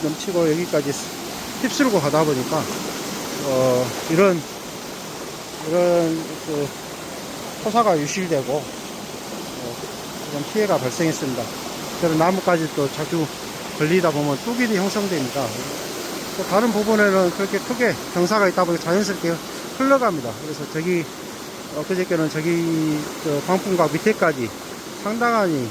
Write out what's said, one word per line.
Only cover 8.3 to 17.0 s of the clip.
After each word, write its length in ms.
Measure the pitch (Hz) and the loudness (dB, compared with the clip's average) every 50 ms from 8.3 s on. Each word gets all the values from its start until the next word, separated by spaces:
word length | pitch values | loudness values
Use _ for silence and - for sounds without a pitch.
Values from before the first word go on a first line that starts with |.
| 165 143 131 120 131 | 0 0 2 0 0
어, 1200 | 151 131 - - - - - - - - - - - - - - 104 107 - - - 123 120 120 - - - - - - - - - - - | -2 -2 -4 -10 -10 -10 -10 -10 -10 -10 -10 -10 -10 -10 -10 -10 -8 -8 -8 -10 -8 -8 -8 -8 -8 -10 -10 -10 -10 -10 -10 -10 -10 -8 -6
이런 140 | - 147 143 - | -6 -6 -6 -2
피해가 260 | - 214 214 202 180 143 | 0 2 4 4 4 2
발생했습니다. 680 | 131 127 120 - 170 160 151 - - 135 127 117 117 - - - - - - - - - - - | 2 0 0 2 2 2 2 0 -2 -4 -2 -2 -4 -6 -6 -8 -8 -8 -8 -8 -8 -8 -6 0
그런 160 | - 170 160 156 | 2 2 4 6
나무까지 520 | 160 175 190 190 - 185 180 165 160 151 - | 4 4 4 2 2 2 2 2 2 0 0
또 140 | - 143 135 | 0 0 0
자주 340 | - - 156 147 170 170 156 135 - - - - - - - - - - | 0 -4 -4 -2 0 0 0 -2 -4 -8 -10 -10 -10 -10 -10 -10 -2 0
걸리다 340 | 156 151 170 185 170 165 | 2 4 4 4 4 4
보면 260 | 151 147 147 147 139 131 - | 2 2 2 0 0 0 -2
뚝일이 320 | 233 240 233 247 226 220 | -4 0 0 2 2 2
형성됩니다. 720 | 185 185 196 185 214 202 196 180 156 131 123 - 139 131 113 110 120 131 - - - - - - - - - - - - - - - | 2 2 2 0 0 -2 0 0 0 -2 -2 -2 -2 -2 -2 -2 -4 -6 -6 -6 -8 -8 -8 -8 -8 -6 -6 -6 -8 -8 -8 -6 -6
또 60 | 185 | -4
다른 260 | - 180 196 226 240 | 2 4 4 4 4
부분에는 600 | 208 202 214 208 220 214 | 2 2 2 4 6 6